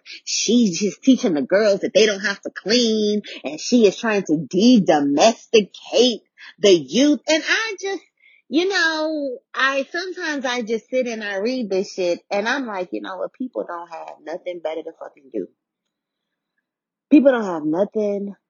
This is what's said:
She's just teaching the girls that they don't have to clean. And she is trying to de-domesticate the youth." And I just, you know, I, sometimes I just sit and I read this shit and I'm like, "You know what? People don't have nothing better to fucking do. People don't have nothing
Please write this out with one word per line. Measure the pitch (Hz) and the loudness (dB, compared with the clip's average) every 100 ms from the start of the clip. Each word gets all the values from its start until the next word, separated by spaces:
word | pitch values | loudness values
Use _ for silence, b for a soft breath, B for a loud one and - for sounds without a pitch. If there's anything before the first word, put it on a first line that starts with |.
| - B - | -12 B -8
She's | - - 240 220 165 | -4 2 2 2 0
just | 202 - | -4 0
teaching | - 247 233 | 2 4 2
the | 147 | -2
girls | 131 190 214 196 | 0 2 2 0
that | 143 | 2
they | 185 220 | 4 4
don't | 196 | 2
have | 202 196 | -4 -6
to | - | -10
clean. | - 180 240 226 220 208 208 - B | -10 -2 0 2 0 0 -2 -4 B
And | - 151 | -10 -10
she | - 247 208 | 0 4 4
is | 180 | 2
trying | 233 202 | -2 -2
to | 185 160 | 0 -2
de-domesticate | 139 - 233 247 170 151 143 143 208 233 - 226 - - - 180 247 214 _ _ B B | -2 2 6 6 6 2 2 4 4 2 2 2 2 -6 -2 2 2 2 _ _ B B
the | 202 | 4
youth." | 175 131 185 294 294 - | 4 4 2 4 2 0
And | 311 294 | -2 0
I | 370 440 381 | -2 -4 -6
just, | 392 392 _ _ b b - | -8 -8 _ _ b b -6
you | 285 370 | -2 0
know, | 381 330 311 311 311 277 247 _ - | 0 -2 -2 -4 -4 -6 -8 _ -2
I, | 269 277 269 | -2 -2 -4
sometimes | 349 370 349 330 294 254 | -6 -8 -8 -6 -4 -4
I | 247 | -4
just | 214 226 - | -4 -6 -4
sit | 254 247 | -4 -2
and | 220 | -4
I | 208 196 | -6 -4
read | 214 254 208 | -4 -4 -2
this | 190 196 | -2 -4
shit | - 180 170 - | -4 -2 -4 -4
and | 202 220 | -4 -2
I'm | 285 247 | -4 -6
like, | 196 185 | -8 -8
"You | 214 | -8
know | 208 185 | -10 -8
what? | 180 | -10
People | - 254 214 185 | -8 -10 -8 -8
don't | 175 170 | -10 -12
have | 160 156 156 | -16 -16 -16
nothing | 151 160 180 180 | -12 -12 -10 -10
better | 156 160 | -8 -8
to | 160 160 | -10 -14
fucking | 135 _ 139 | -18 _ -12
do. | 107 87 _ _ _ _ _ _ _ _ _ _ _ _ _ _ _ - | -10 -10 _ _ _ _ _ _ _ _ _ _ _ _ _ _ _ 2
People | 294 269 | 4 4
don't | 240 | 2
have | 202 165 151 | -2 -4 -2
nothing | 165 208 220 208 202 202 196 | -2 -2 -2 -4 -4 -8 -14